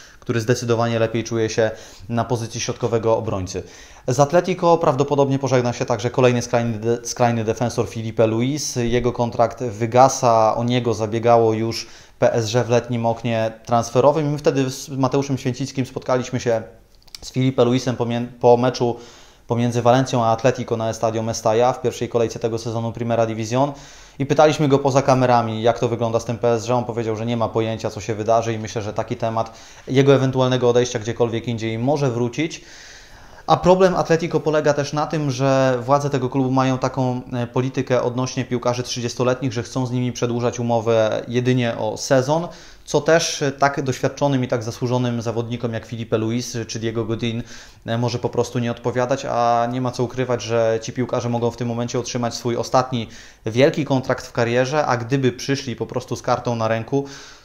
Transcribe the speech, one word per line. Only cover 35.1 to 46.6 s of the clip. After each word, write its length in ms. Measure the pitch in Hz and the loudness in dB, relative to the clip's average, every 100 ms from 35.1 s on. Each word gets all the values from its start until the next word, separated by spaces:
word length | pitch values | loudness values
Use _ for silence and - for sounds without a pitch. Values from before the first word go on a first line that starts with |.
| 160 147 | -2 -2
że 460 | 123 135 135 131 127 | 0 2 4 2 0
władze 280 | 120 143 139 | 2 0 2
tego 200 | 139 127 | -2 -2
klubu 220 | 139 131 | 0 0
mają 260 | 131 131 127 | 2 2 0
taką, 440 | 131 131 127 123 127 | -2 -2 -2 -2 -6
e, 140 | 123 120 | -6 -4
politykę 540 | 127 127 135 131 123 | -2 -2 -4 0 0
odnośnie 440 | 120 123 127 - 120 | 0 -2 -4 -4 -4
piłkarzy 380 | 123 120 120 | -2 -2 -2
trzydziestoletnich, 720 | 123 123 120 - 123 127 139 | -4 -6 -6 -2 0 0 -2
że 100 | 113 | -4
chcą 220 | 113 135 123 | -6 -4 -2
z 60 | |
nimi 200 | 127 123 | -2 -4
przedłużać 480 | 120 120 120 120 113 | -2 -4 0 -2 -2
umowę 640 | 117 117 110 117 110 110 - | 0 0 2 2 2 0 -2
jedynie 500 | 120 127 127 120 110 | -2 2 2 0 -2
o 200 | 110 110 | -4 -6
sezon, 500 | - 135 123 160 175 - - - - | 2 2 4 0 -2 -10 -20 -20 -2
co 160 | 151 | 0
też, 400 | 143 160 - - | 4 4 2 -2
e, 100 | 143 | -4
tak 300 | 135 139 139 | 0 0 0
doświadczonym 640 | 131 123 131 - 143 135 | -4 -2 -4 0 0 0
i 40 | 123 | 0
tak 160 | 127 | -2
zasłużonym 580 | 113 - 123 123 123 120 | -4 -6 -2 0 0 -2
zawodnikom 520 | 113 113 117 117 120 | -4 -4 -4 -4 -4
jak 120 | 113 - | -6 -8
Filipe 320 | 113 113 110 | -10 -2 0
Luis 400 | 110 117 117 120 | 0 -2 -4 -6